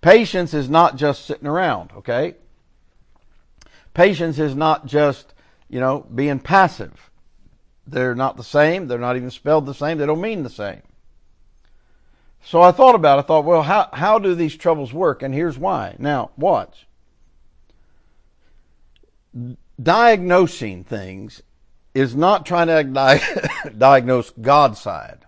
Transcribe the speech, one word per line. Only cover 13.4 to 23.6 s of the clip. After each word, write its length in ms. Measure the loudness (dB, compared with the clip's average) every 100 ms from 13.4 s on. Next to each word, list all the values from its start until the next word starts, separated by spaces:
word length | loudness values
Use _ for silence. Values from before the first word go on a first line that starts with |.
"Well, 180 | 2 0
how, 260 | 2 0 -2
how 260 | -4 0 0
do 160 | 0
these 220 | -2 -4 -4
troubles 360 | -2 -2 -4
work?" 300 | -4 -2 -2
And 100 | -6
here's 260 | -6 -6 -6
why. 360 | -6 -6 -8 -8
Now, 320 | -6 -4 -6 -6
watch. 500 | -2 -2 -4 _ _ _ _ _ _ _ _ _ _ _ _ _ _ _ _ _ _ _ _ _ _ _ _ _ _ -16 -14 -16 _ -8
Diagnosing 1040 | 0 2 4 2 2 2 0 -4 -12 -12
things 580 | -12 -12 -12 -16 -18 -20 _ _ _ _ _
is 220 | -2 -2 0
not 280 | 2 0
trying 220 | -2 -2 0
to 160 | 0
di-, 880 | 0 0 2 2 2 -6 -8 -10